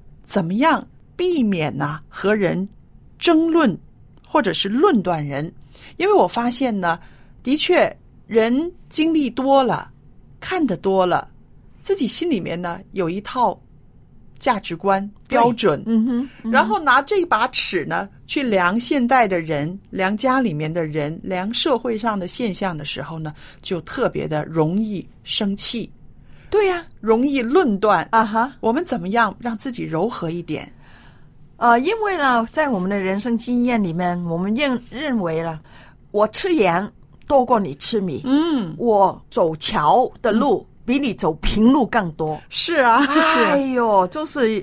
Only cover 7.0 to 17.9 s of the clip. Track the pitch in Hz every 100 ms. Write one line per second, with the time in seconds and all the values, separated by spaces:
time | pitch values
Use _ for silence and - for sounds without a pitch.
7 | - - - - - 294 - 349 202 -
8 | - - - 220 226 254 339 349 - -
9 | 320 320 269 240 269 277 254 170 - -
10 | - - - - - 370 285 170 196 190
11 | 180 160 - - - - - - - 392
12 | 220 - 349 247 160 170 175 175 - 180
13 | 170 185 214 254 233 - - - - -
14 | - - - - - 220 - 170 196 196
15 | 202 - - 247 233 233 202 143 - 226
16 | 226 240 262 - 226 254 294 415 302 262
17 | 277 415 339 214 247 - - 185 143